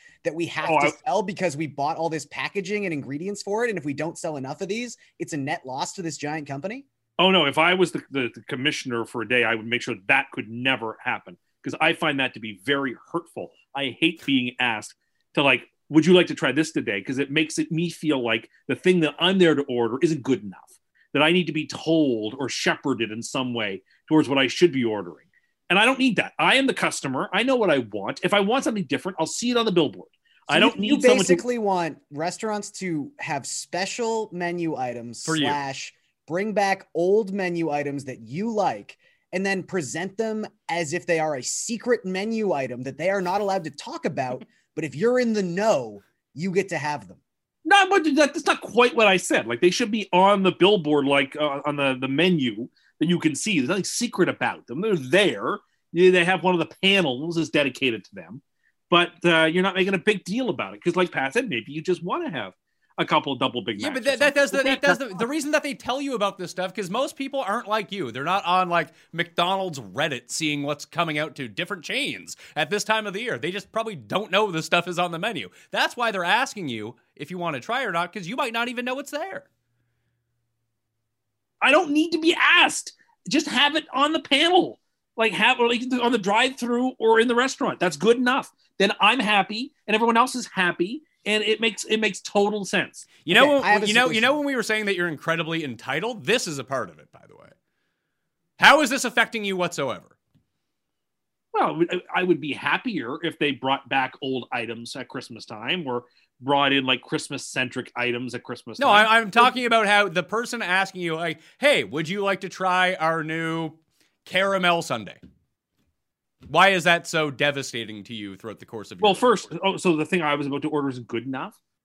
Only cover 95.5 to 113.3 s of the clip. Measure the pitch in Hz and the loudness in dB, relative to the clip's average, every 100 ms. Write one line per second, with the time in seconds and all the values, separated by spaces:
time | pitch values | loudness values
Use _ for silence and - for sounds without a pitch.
95.5 | 165 147 113 - 143 214 233 135 240 196 | -4 -4 -8 -6 -4 -4 -4 -2 -2 -2
96.5 | 143 123 131 98 78 73 - - - - | -8 -6 -6 -6 -12 -20 -20 -20 -20 -20
97.5 | _ _ _ _ _ _ _ _ _ _ | _ _ _ _ _ _ _ _ _ _
98.5 | - 185 285 285 262 233 240 220 226 202 | 6 8 8 6 0 0 0 0 -2 -4
99.5 | 190 175 170 139 92 - _ _ _ _ | -2 -2 -2 -4 -6 -12 _ _ _ _
100.5 | _ _ _ _ _ _ _ _ _ _ | _ _ _ _ _ _ _ _ _ _
101.5 | 440 240 151 170 180 - 180 180 156 151 | -2 0 0 0 -2 -4 0 2 2 -2
102.5 | 110 143 180 254 185 117 156 165 - 151 | -4 -2 -2 -2 -6 -6 -6 -6 -2 -2
103.5 | 127 131 135 - 135 131 - 135 131 117 | -2 -2 -2 0 -2 -2 -4 -6 -6 -6
104.5 | 123 113 113 117 - - 135 113 113 - | -6 -6 -10 -12 -12 -12 -14 -14 -16 -16
105.5 | 110 120 180 143 120 - _ _ _ 127 | -10 -6 -4 -4 -6 -8 _ _ _ 0
106.5 | 143 139 139 131 131 - 156 - 135 - | 2 4 2 2 -2 -2 -8 -6 -10 -8
107.5 | 139 127 127 120 - 120 120 127 117 - | -4 -4 -6 -8 -4 -4 -4 -6 -10 -10
108.5 | 120 - 110 262 208 220 226 214 233 247 | -12 -12 -2 4 6 6 4 4 4 4
109.5 | 247 240 226 202 208 202 170 175 208 240 | 4 2 2 4 4 4 0 -4 -4 -6
110.5 | 240 190 185 190 185 175 160 170 156 - | -6 -2 0 0 -4 -4 -4 -4 -6 -14
111.5 | _ 277 233 104 131 160 202 196 190 190 | _ 2 2 0 -4 -4 -2 -2 -2 -6
112.5 | - 185 180 185 185 160 165 156 | -4 0 2 2 2 0 0 -4